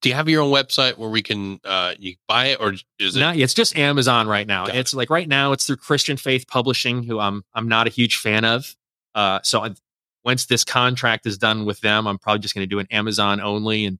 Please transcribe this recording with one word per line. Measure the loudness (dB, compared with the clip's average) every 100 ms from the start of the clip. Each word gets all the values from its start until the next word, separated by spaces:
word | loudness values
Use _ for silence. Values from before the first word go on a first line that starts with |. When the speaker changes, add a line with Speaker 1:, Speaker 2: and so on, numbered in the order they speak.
Speaker 1:
Do | 0
you | 2
have | 2
your | 4
own | 4
website | 2 2 0 0 0
where | -2
we | -2
can, | -2 -4 -4 -8
uh, | -4 -2 -2 -6
you | -12 -14 -2
buy | 0 0
it, | 0
or | -2 -4 -12 -4
is | -2 0
it? |
Speaker 2:
Not | 0 2
yet. | 2
It's |
just | 2 2 2
Amazon | 2 2 4 4 2
right | 0 0
now. | -2 -2
Speaker 1:
Got | -2
Speaker 2:
It's | -2
Speaker 1:
it. | -2
Speaker 2:
like, | 0
right | 0 2
now | 0 2
it's | 0 -2
through | -4
Christian | 0 0 0 -4
Faith | 0 -2 0
Publishing, | -2 0 0 -2 -4
who | -4 -2
I'm, | -2 -4 -8
I'm | -6 0
not | 2 2
a |
huge | 0 0 0
fan | 0 2 2
of. | 0 -4 -20 _ _ _ -2
Uh, | 0 0
so | 0 -2
I, | -2 -10 _ _ _ _ -2
once | -2 0
this | 0
contract | 2 2 2 2 0 0 -2
is | 0
done | 0 0 -2
with | -2
them, | 0 2 0
I'm | -4
probably | -2 -2
just | -2
gonna | -6 -4
do | -4
an | -2
Amazon | -4 -2 0 0 0
only, | -2 -2 -2 -2
and | -2